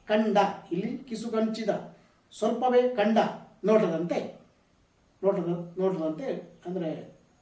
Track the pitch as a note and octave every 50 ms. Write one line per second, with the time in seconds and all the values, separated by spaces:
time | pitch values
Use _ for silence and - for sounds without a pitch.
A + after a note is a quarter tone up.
0 | _ - G#3+ A3 A3+ G#3+ G3 G3+ F#3+ F3+ - - - - F3 F#3 G#3+ B3 C4+ -
1 | - - A3+ - A#3 A3+ A3 A3 A3 A3 - A#3 G#3+ G3+ F3+ E3 - - - -
2 | _ _ _ _ _ _ - - G#3 A#3 A#3 - C4 B3+ B3 B3 B3 B3 - G#3
3 | G#3 G#3+ A3 G#3+ F3 - - - - - _ _ - G3+ A3 G#3+ - E3+ E3 D#3+
4 | F3 E3+ C#4+ - - - - - - _ _ _ _ _ _ _ _ _ _ _
5 | _ _ _ _ F#3 G3 F#3 F3 E3 E3+ E3+ E3+ E3+ - - F3+ F#3+ F#3 E3+ D#3+
6 | D#3+ D#3 D3+ - C4+ A#3+ F3+ - - - - _ - F3+ F#3 F3+ E3 D#3 - -
7 | - - - _ _ _ _ _